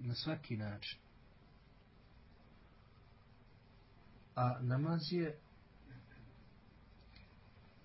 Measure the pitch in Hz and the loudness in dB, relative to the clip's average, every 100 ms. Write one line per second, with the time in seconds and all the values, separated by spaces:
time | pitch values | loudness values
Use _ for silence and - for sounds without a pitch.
0 | 123 120 156 156 - 113 104 101 - - | 0 0 0 0 0 0 0 -2 -6 -8
1 | - - - - - - - - - - | -12 -20 -20 -20 -20 -20 -20 -20 -20 -20
2 | - - - - - - - - - - | -20 -20 -20 -20 -20 -20 -20 -20 -20 -20
3 | - - - - - - - - - - | -20 -20 -20 -20 -20 -20 -20 -20 -20 -20
4 | - - - - 123 127 123 131 156 170 | -18 -18 -4 4 6 6 4 6 6 4
5 | 156 175 165 151 - - - - - - | 4 4 4 0 -10 -20 -20 -20 -16 -14
6 | - - - - - - - - - - | -14 -16 -16 -18 -18 -18 -20 -20 -20 -20
7 | - - - - - - - - | -18 -18 -18 -18 -20 -18 -20 -10